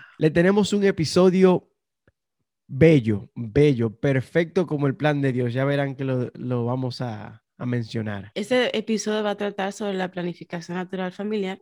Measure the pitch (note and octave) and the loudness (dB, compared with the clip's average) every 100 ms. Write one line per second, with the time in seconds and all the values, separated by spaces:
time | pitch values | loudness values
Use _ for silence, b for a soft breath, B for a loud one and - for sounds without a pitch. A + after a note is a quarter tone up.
0 | - - D#3 E3+ F3 G3+ F#3+ G#3 G3 F#3+ | -14 0 2 4 4 4 2 2 2 2
1 | D3+ F3+ F#3 F#3 F#3 F3 - _ _ _ | 0 4 4 6 6 4 -2 _ _ _
2 | _ _ _ _ _ _ - C3 D#3+ D3+ | _ _ _ _ _ _ -6 4 6 6
3 | A2 G2+ - - A#2 A#2+ D3+ B2 A2+ G#2 | 4 -2 -4 -12 -2 2 4 4 -2 -2
4 | C#3+ C3 A#2+ E3+ E3+ F3 E3 D3+ C#3+ B2+ | 0 0 0 -2 0 0 -2 0 -2 0
5 | D3 C#3+ C#3 B2+ B2 B2 C#3 C#3+ C#3 C3 | 0 0 0 0 -2 -2 0 0 -2 -4
6 | C3+ C3 A#2+ - B2+ B2 A#2 C3 B2+ - | -4 -4 -4 -8 -4 -2 -2 -4 -4 -6
7 | B2 G#2+ A2 A2 _ - B2 B2 A2+ A2+ | -10 -10 -14 -20 _ -10 -6 -4 -4 -6
8 | G#2+ G2+ F#2+ - G#3 B3+ A#3+ A3 G#3 G#3+ | -6 -8 -10 -8 -2 0 0 -2 -2 -4
9 | G#3+ G#3+ G#3 G3+ G3+ G3+ F#3+ G3+ G#3 F#3 | -2 -4 -2 -4 -6 -4 -6 -6 -6 -4
10 | F#3 F3+ F3 E3+ - F3 E3 F3 F3+ F#3 | -6 -6 -8 -8 -10 -12 -8 -8 -6 -6
11 | F#3 F3+ G3+ G#3+ F#3+ F#3+ | -8 -6 -6 -4 -6 -8